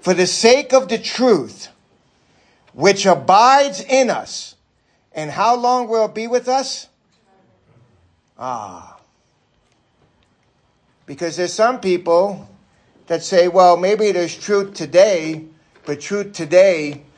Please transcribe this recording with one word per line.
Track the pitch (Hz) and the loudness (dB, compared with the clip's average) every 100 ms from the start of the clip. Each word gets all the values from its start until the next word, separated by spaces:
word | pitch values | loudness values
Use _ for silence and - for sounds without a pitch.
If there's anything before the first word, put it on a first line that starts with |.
"For | 180 | -4
the | 180 180 | 0 0
sake | - 226 262 285 | 2 2 2 2
of | 262 208 | 0 0
the | 226 | -8
truth, | - - 247 180 113 - - _ _ _ _ _ _ _ _ _ _ | -8 -2 2 2 -2 -16 -20 _ _ _ _ _ _ _ _ _ _
which | - 180 196 190 | -2 0 2 2
abides | 156 127 196 247 277 285 277 | 0 4 4 6 4 2 -4
in | - 262 240 | -2 0 0
us." | 131 - - - _ _ _ _ _ _ | -2 -8 -14 -16 _ _ _ _ _ _
And | 156 151 | -14 -10
how | 151 214 | -4 -2
long | 240 240 254 233 | 0 0 -2 -2
will | 226 214 | -2 -2
it | |
be | 214 233 | -4 -4
with | 247 247 | -4 -2
us? | 269 262 - - _ _ _ _ _ _ _ _ _ _ _ _ _ _ - | -4 -4 -12 -16 _ _ _ _ _ _ _ _ _ _ _ _ _ _ -14
Ah. | 127 120 101 87 85 - _ _ _ _ _ _ _ _ _ _ _ _ _ _ _ _ _ _ _ _ - | -10 -10 -12 -18 -20 -20 _ _ _ _ _ _ _ _ _ _ _ _ _ _ _ _ _ _ _ _ -20
Because | 139 165 156 | -10 -8 -6
there's | 175 | -6
some | - 226 254 | 0 0 0
people | 190 180 170 170 202 190 - _ _ _ _ _ - | -2 -2 0 2 0 -4 -18 _ _ _ _ _ -8
that | 165 | -8
say, | - 185 180 | -2 2 2
"Well, | 190 180 175 | 6 6 6
maybe | 185 208 208 | 2 0 0
there's | 180 165 | -2 -4
truth | - - 202 196 | -8 -4 -2 -4
today, | - 156 175 214 175 160 156 - _ _ _ | -8 -2 4 4 2 -4 -10 -14 _ _ _
but | - 143 | -12 -10
truth | - 202 202 | -8 -8 -8
today | 185 156 175 190 165 147 143 _ | -10 0 4 4 2 -4 -10 _